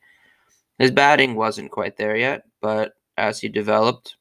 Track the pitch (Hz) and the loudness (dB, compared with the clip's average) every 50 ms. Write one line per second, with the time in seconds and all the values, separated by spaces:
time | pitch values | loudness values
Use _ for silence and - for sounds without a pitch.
0 | _ _ _ _ _ _ _ _ _ _ _ _ _ _ _ - 123 131 117 143 | _ _ _ _ _ _ _ _ _ _ _ _ _ _ _ 0 2 2 4 4
1 | 139 143 151 139 135 131 117 107 110 113 107 107 - - - 104 92 98 - - | 4 6 6 4 4 2 0 -2 -2 -2 -4 -6 -10 -10 -8 -6 -6 -6 -6 -6
2 | 107 107 107 113 120 135 139 - - _ _ - - 107 107 107 110 - _ _ | -4 -2 -2 -2 -2 -2 -4 -6 -10 _ _ -8 -6 -4 -2 -2 -4 -6 _ _
3 | _ _ - - 110 107 107 - - 107 - 110 104 107 107 107 110 120 123 - | _ _ -6 -4 -2 -2 -2 -4 -8 -6 -4 -4 -2 0 2 2 2 2 0 -2
4 | _ - - _ | _ -20 -20 _